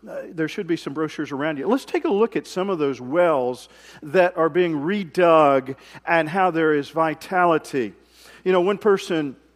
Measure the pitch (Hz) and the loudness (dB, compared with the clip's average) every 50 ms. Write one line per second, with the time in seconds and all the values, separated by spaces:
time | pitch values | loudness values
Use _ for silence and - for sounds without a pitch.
0 | - 214 - - - - - 160 160 151 - - 202 165 170 156 - 165 143 151 | -16 -12 -12 -12 -12 -12 -6 -4 -4 -4 -4 -8 -4 -4 -4 -4 -4 -8 -6 -4
1 | 160 151 - - 151 127 143 135 143 160 156 139 135 185 233 269 - - - 359 | -6 -6 -4 -8 -8 -6 -4 -4 -4 -4 -4 -4 -2 0 0 0 -2 -4 -6 -4
2 | - 349 208 196 220 226 - 151 - - - 185 185 202 190 165 151 139 135 113 | -2 0 2 2 0 0 0 -6 -6 -4 -6 -6 -2 -2 -2 0 0 -2 -2 -4
3 | 123 123 139 175 180 170 156 135 127 123 127 120 - - - - - - - - | -8 -4 2 2 4 4 4 2 0 -2 -4 -6 -12 -20 -20 -20 -20 -20 -20 -18
4 | - 151 135 190 175 180 - - 160 165 147 180 180 170 160 147 139 165 202 208 | -16 -2 2 4 4 4 2 0 0 0 2 0 0 0 0 -2 -2 -2 -2 -4
5 | 196 156 - 185 180 170 165 160 156 143 139 135 131 131 135 - - - - - | -4 -6 0 2 4 6 6 6 6 6 4 2 0 -2 -12 -14 -14 -20 -20 -14
6 | _ - 170 165 160 151 160 196 185 185 160 165 160 156 151 147 143 - - 160 | _ 0 0 0 0 0 0 0 0 0 2 2 2 2 2 0 -2 -4 -2 -2
7 | 160 160 151 - - - 190 180 175 175 165 156 156 - - 139 117 101 90 _ | -2 -2 -2 -6 -10 -4 0 2 2 4 2 0 -2 -4 -4 -4 -4 -4 -8 _
8 | _ _ _ _ - - - - _ 180 185 185 175 190 208 190 - 220 196 190 | _ _ _ _ -20 -20 -20 -8 _ 0 2 2 2 2 -2 0 2 2 2 2
9 | - - 185 160 151 143 117 _ _ _ _ | 0 -4 -2 -2 -2 -4 -8 _ _ _ _